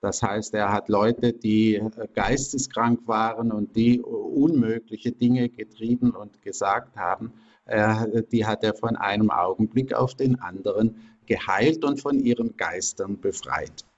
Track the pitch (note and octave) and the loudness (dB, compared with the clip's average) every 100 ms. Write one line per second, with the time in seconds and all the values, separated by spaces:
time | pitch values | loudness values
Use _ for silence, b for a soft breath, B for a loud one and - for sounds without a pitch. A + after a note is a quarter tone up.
0 | G2+ F#2+ A2 G#2 A2 G#2+ G#2 G2+ - G#2 | -4 -2 -2 -2 -4 -2 0 0 2 4
1 | G#2+ A#2+ A#2+ A#2 G#2+ G#2+ A2 G#2+ A2 A2+ | 4 4 0 0 2 4 4 2 -2 -6
2 | G#2+ - G2+ B2+ C3+ C3+ - - A#2+ A#2 | -8 -4 0 -2 -2 -6 -6 -2 0 0
3 | - A2 A2+ A2 A#2 A2 G#2 - A#2 A#2+ | 0 -2 -2 -2 -4 -2 -4 2 4 4
4 | - A2+ G#2+ - D3 D#3+ A2+ A2+ - A2 | 0 -6 -4 2 4 4 2 0 -4 -8
5 | B2 - B2 B2+ A#2+ - G#2+ - A2 B2 | -6 0 2 2 0 -4 -14 -8 -2 2
6 | B2 F#2+ G2+ _ - F#2+ G2 G#2 B2 A2 | 2 0 -10 _ -12 -4 0 0 -2 -8
7 | F2+ F2+ A2 b b b - A2 G#2+ A2 | -4 -4 -6 b b b -4 2 2 2
8 | A2 A2+ A2 A#2 G#2+ G#2+ A2 - A#2 - | 0 -2 0 0 0 0 0 0 -2 -2
9 | G2 G#2 G#2+ F2 F2 F#2+ A2 B2 C3 A2+ | -2 2 2 4 0 2 0 0 -2 0
10 | B2+ - C3+ B2+ F2 F#2 G#2 G2+ A2+ A2 | -2 0 0 0 -4 -6 -4 0 0 -2
11 | B B _ G2+ - G2 B2+ D#3+ C#3+ C#3+ | B B _ -4 0 2 2 2 -2 -2
12 | C#3+ C#3 B2 A#2+ A#2 - E2+ F2 F#2 - | -2 0 2 0 -2 -4 -6 -4 -6 -6
13 | G2 G2+ G2 F#2+ - C#2 D#2 D#2 - | -8 -4 -6 -6 -8 -8 -8 -14 -20